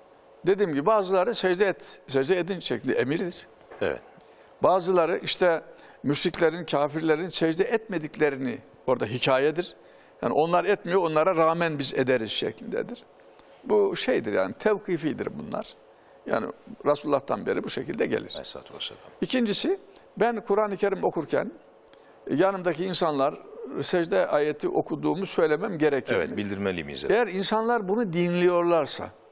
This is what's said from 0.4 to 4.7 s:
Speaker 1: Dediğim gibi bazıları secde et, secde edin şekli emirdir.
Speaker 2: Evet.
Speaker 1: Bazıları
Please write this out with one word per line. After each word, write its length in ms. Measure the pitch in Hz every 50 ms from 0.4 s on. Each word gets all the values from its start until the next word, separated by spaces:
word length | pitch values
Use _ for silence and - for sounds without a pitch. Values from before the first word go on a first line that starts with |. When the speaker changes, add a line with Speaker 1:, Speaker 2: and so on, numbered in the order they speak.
| -
Speaker 1:
Dediğim 280 | 175 196 190 208 180 151
gibi 120 | 139 143
bazıları 500 | 190 220 214 196 180 190 185 180 220 226
secde 300 | - - 185 180 175 214 196
et, 340 | 175 - - - - - - -
secde 320 | 131 135 135 131 185 180
edin 200 | 170 165 196 175
şekli 340 | - - 127 113 110 131 -
emirdir. 540 | - 117 123 147 180 208 175 185 - - - - - - - - -
Speaker 2:
Evet. 200 | - 87 69 60 - - - - - - - - - - - - -
Speaker 1:
Bazıları 540 | 143